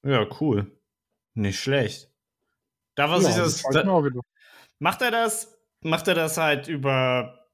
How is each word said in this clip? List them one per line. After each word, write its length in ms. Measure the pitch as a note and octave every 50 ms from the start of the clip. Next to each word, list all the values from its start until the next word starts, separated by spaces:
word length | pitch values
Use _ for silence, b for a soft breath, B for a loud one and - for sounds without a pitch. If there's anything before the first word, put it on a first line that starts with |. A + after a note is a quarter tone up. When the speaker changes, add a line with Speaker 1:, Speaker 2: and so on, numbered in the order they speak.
| -
Speaker 1:
Ja, 240 | C#3 C#3 A#2 G#2+ G#2+ - -
cool. 300 | D3+ D#3 A#2 G2+ G2 - - _ _ _ _ _ _ _ _ _ _ _ _
Nicht 240 | A2+ G#2 G2 F#2+ -
schlecht. 500 | - C3+ C#3 C#3 A#2+ G2+ - - - _ _ _ _ _ _ _ _ _ _ _ _ _ _ _ _ _ _
Darf 160 | - C#3+ D3+
er 60 | E3+
Speaker 2:
Ja, 40 | F#3 F#3+
Speaker 1:
sich 80 | C#3+ -
Speaker 2:
das 180 | F3 F3 D#3+ -
Speaker 1:
das, 80 | - -
Speaker 2:
weiß 100 | C3+ C#3
Speaker 1:
da, 80 | D#3+ F3
Speaker 2:
man 100 | G3 F#3
auch 80 | E3+ D3
wieder. 180 | C#3 B2+ B2 - _ _ b b b b b b b b _
Speaker 1:
macht 220 | - E3+ F#3+ -
er 100 | B3+ A#3+
das, 460 | A3+ A#3 A#3 A3 A3 - - - _ _ _ _ _ _
macht 260 | - D#3+ D#3+ D#3+ - G3
er 60 | F3+
das 220 | E3 D#3+ D#3+ D#3+
halt 300 | F3 D#3+ D3+ D3 C#3 C#3
über 800 | D3+ E3 C#3+ C3 C#3 C3+ C3 B2+ B2+ B2+ B2+ A2 - - - _ _